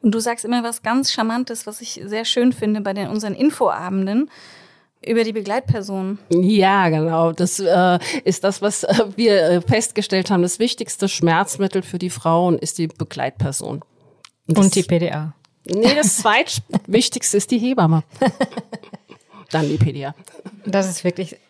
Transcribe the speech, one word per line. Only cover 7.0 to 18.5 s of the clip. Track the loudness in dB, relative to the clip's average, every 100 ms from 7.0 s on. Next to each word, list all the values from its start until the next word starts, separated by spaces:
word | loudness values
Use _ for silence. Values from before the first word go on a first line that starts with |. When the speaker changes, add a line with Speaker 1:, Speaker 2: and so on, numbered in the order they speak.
| 2 2 2
Speaker 2:
Das, | 2 -2 0
äh, | 2 4 4 2 0 -4
ist | -2 0
das, | 0 0
was, | -2 -2
äh, | 0 2 0 2
wir, | 4 4
äh, | 4 2
festgestellt | 2 0 0 -2 -2 -2 2
haben. | 2
Das | 2 0
wichtigste | -2 -2 -8 -4 -2
Schmerzmittel | 0 2 2 0 -2 -2 -2
für | -4 -6
die | -6
Frauen | -4 0 2 2 0
ist | -2 -4
die | -4
Begleitperson. | -6 -8 -6 -6 -4 -4 -4 -8 -10 -12 _ _ _ -20 _ -2
Und | 4
Speaker 3:
Und | 4
Speaker 2:
das |
Speaker 3:
die | 4
P | 2 0
D | 0
A. | -4 -8 -12 _ _
Speaker 2:
Nee, | -6 0 2
das | 4 2 2
<laughs> |
zweitwichtigste | 2 2 0 -4 -4 -6 0 0 0 -2 -2 -2
ist | 0
die | 0
Hebamme. | 0 2 2 2 -2 -2 -2 0 -4